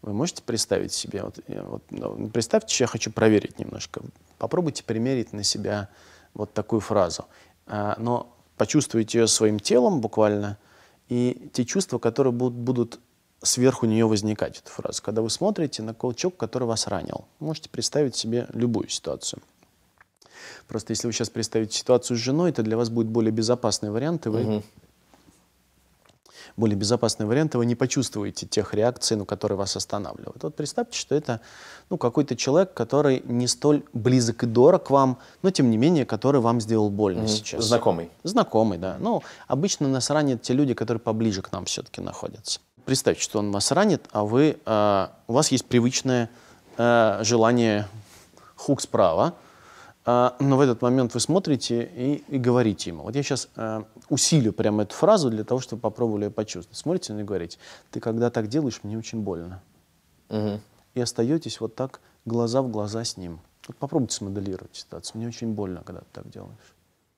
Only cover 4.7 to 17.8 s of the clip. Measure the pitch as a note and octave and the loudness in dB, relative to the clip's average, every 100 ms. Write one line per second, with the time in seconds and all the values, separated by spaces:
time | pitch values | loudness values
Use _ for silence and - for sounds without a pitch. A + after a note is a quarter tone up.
4.7 | - - A2 A#2+ C3+ G#2+ G#2 G2+ G#2 G2 | -4 -6 -4 -2 -2 -4 -4 -4 -2 -2
5.7 | G#2 G2+ _ - - _ - G#2 - G#2 | -4 -6 _ -20 -20 _ -10 -6 -6 -2
6.7 | A2+ - G#2 F2 - - - _ _ _ | -2 2 2 2 0 -12 -18 _ _ _
7.7 | G#2+ G#2 G#2 A#2 A#2+ - _ _ _ A2 | -6 -4 -4 -2 -2 -4 _ _ _ 2
8.7 | D#3 C3 A2+ G#2+ A#2 A2+ - A2 G#2+ - | 2 2 0 0 2 2 4 2 2 4
9.7 | A#3 A#3+ E3+ A2 - G#2+ G#2 G#2 G#2 _ | 4 4 2 -2 2 2 2 -4 -8 _
10.7 | _ _ _ _ B2 B2 B2+ - - A#2+ | _ _ _ _ 0 0 -2 -8 -4 -2
11.7 | G3 - A#2+ A#2 A2+ C3 A#2+ B2 A#2+ A#2+ | -2 -2 0 0 2 2 2 -2 -2 -2
12.7 | B2 A#2 - _ _ _ _ - - B2+ | 0 -2 -4 _ _ _ _ -4 4 4
13.7 | B2 A2+ A2 A2+ G#2+ G#2+ G#2 - - - | 4 2 4 4 2 0 -2 -4 -6 -16
14.7 | - - - - A2 A2+ - F#3+ G3+ D3 | -12 -8 -8 -4 -2 -2 0 -2 0 -4
15.7 | - A2 A2+ B2+ A#2+ F#3 - A2 C3 A#2+ | -4 -10 -6 -6 -4 -6 -4 -6 -4 -2
16.7 | A2+ - G2 - G1+ - _ D3+ D#3 - | -2 -2 -4 -6 -10 -12 _ -8 -8 -10
17.7 | - | -6